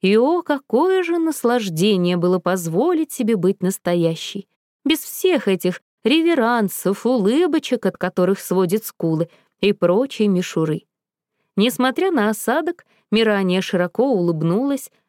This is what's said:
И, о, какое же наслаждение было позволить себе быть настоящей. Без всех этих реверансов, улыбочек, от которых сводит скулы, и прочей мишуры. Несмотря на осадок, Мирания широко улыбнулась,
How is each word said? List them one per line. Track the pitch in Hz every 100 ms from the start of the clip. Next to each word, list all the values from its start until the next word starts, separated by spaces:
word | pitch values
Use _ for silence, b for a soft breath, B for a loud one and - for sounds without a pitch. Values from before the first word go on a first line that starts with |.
И, | 190 214
о, | 254 349
какое | - 294 _ 233 359 381
же | 339 339
наслаждение | 320 294 233 247 202 160 202 196 175 180
было | 175 180
позволить | 175 185 165 160 302 339 311
себе | - 226 226
быть | 180 196
настоящей. | 180 196 - 175 165 165 - 202 - _ _ _
Без | 277 302
всех | - - 370 320 208
этих | 190 180 180 _ _
реверансов, | 220 311 330 330 226 240 202 - 180 196 226
улыбочек, | 254 190 262 349 302 - 247 196
от | -
которых | 185 - 180 196
сводит | - 185 180 208
скулы, | - - 165 160 165 b b b
и | 202
прочей | 202 180 185 269 - 214
мишуры. | 185 180 - 160 151 _ _ _ _ _ _ _ -
Несмотря | 220 247 254 262 370
на | 320 208
осадок, | 220 - 269 330 339 _ _ _
Мирания | 214 220 202 190 180
широко | 185 185 175 - 262
улыбнулась, | 220 175 165 160 185 277 277 - _